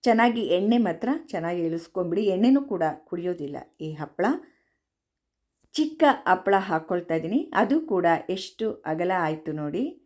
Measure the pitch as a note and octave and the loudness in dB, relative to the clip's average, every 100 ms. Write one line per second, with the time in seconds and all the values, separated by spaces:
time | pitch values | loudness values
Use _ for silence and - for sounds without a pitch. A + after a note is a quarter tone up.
0 | - A3+ A#3+ A#3 G#3 F3 G3+ A#3+ G#3+ E3 | 4 4 4 2 0 2 4 4 2 0
1 | A#3+ D#4 - F#3 E3 F3 E3 E3 - - | -2 -4 -4 -6 -4 -2 -2 -4 -6 -4
2 | E3+ G3+ G#3 F#3+ A#3 C4+ C#4 F#3+ D#3+ D3+ | -2 0 0 4 4 4 2 -2 -2 -4
3 | _ F3 F3 F3 C#3+ C#3 - _ D#3 D3+ | _ -6 -6 -6 -8 -10 -14 _ -12 -8
4 | D3+ - F#3+ F4 - _ _ _ _ _ | -10 -2 -2 -2 -6 _ _ _ _ _
5 | _ _ _ _ _ _ _ - D4+ D#4 | _ _ _ _ _ _ _ -2 -2 4
6 | D#4 - - F#3 F#3+ G3 F#3+ D#3+ D#3+ F3 | 4 4 2 2 4 0 2 -4 -2 -4
7 | E3+ E3 D#3+ A#3 F#4 - G#3 D4 D#4 F#3+ | -2 -4 0 -2 -2 0 2 0 0 0
8 | E3+ E3 - F#3 - _ A3 - - D#3+ | 2 2 -2 -8 -8 _ -6 -6 -6 -4
9 | F3 F#3 E3 D#3 D#3+ D#3 D3 E3 C#4 - | -2 0 -2 -4 -6 -6 -6 -4 -6 -8